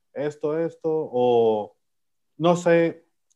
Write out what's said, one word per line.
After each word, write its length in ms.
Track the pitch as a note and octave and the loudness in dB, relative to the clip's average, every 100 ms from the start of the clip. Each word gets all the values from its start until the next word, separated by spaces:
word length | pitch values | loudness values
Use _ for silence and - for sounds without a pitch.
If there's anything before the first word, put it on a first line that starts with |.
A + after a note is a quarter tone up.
| _ | _
esto, 420 | - D3 D3 D3+ D#3 | -8 -8 -6 -6 -4
esto", 320 | E3 D#3+ E3 | -6 -6 -6
o 840 | D#3 D3 B2 B2 A#2+ A2+ A2 G2+ - _ _ _ _ _ - | -4 -4 0 2 4 2 0 -4 -14 _ _ _ _ _ -2
no 180 | E3 F3 | 0 2
sé, 480 | F3 E3+ E3 D#3+ _ _ _ | 2 2 2 -4 _ _ _